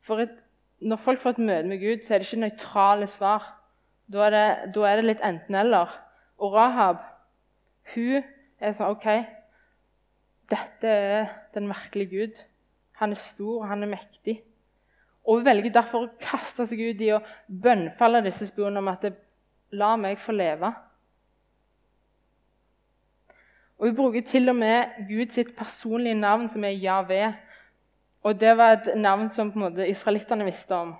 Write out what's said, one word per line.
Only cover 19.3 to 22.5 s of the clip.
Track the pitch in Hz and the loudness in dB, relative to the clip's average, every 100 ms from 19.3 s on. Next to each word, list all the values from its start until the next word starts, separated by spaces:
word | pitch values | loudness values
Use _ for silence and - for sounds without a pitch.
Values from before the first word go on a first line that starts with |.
| _ _ _ _ | _ _ _ _
«La | 202 208 226 | -2 0 2
meg | 196 208 | -2 -6
få | - 214 | -4 -2
leve.» | 175 156 185 226 _ _ _ _ _ _ _ _ _ _ _ _ _ _ _ _ _ | 0 -2 -4 -6 _ _ _ _ _ _ _ _ _ _ _ _ _ _ _ _ _